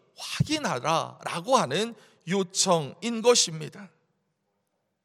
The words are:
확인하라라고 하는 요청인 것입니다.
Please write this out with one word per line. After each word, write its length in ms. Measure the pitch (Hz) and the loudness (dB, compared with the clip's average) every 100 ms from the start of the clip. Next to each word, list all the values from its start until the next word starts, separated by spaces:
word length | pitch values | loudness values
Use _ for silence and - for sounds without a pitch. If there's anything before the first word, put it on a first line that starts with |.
| _ - | _ -16
확인하라라고 1400 | - - - 302 254 131 135 160 127 131 - 170 185 254 | -10 -4 0 0 0 -2 0 0 -2 -8 -8 -6 2 2
하는 360 | 151 151 233 226 - _ - | 2 0 -4 -8 -20 _ -4
요청인 920 | 196 190 - 190 170 135 - 220 233 | -2 0 0 2 2 0 -6 -6 2
것입니다. 680 | 226 240 - 160 147 - 202 _ _ _ _ _ _ _ _ _ _ _ | 4 4 2 -4 -12 -14 -20 _ _ _ _ _ _ _ _ _ _ _